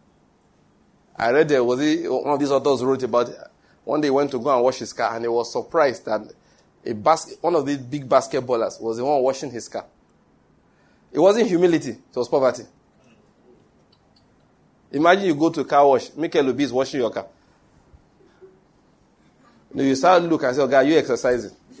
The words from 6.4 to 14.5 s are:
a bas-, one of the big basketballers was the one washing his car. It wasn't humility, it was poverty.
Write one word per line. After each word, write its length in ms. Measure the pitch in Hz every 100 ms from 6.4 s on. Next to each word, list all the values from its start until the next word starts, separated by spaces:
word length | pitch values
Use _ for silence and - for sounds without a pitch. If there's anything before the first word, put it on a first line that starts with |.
| _ _ _ _
a 80 | -
bas-, 440 | 107 123 160 - -
one 140 | 160
of 120 | 170 139
the 100 | 143
big 320 | 123 147 131
basketballers 720 | 135 - 139 123 117 110 -
was 180 | 113 113
the 60 |
one 180 | 135 143
washing 280 | 131 131 143
his 180 | 117 -
car. 160 | 104 - _ _ _ _ _ _ _ _ _ _ _ _
It 60 | 147
wasn't 300 | 185 220 226
humility, 420 | 170 180 160 139
it 260 | 107 _ 127
was 120 | 117
poverty. 360 | 147 131 120 - _ _ _ _ _ _ _ _ _ _ _ _ _ _ _ _ _ _